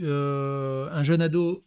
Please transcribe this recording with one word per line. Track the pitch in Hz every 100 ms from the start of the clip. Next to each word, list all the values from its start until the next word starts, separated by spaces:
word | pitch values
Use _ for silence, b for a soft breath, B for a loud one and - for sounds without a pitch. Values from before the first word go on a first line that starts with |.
euh, | 160 143 143 139 139 139 135 135 135
un | 156
jeune | 143 165
ado | 165 170 170 190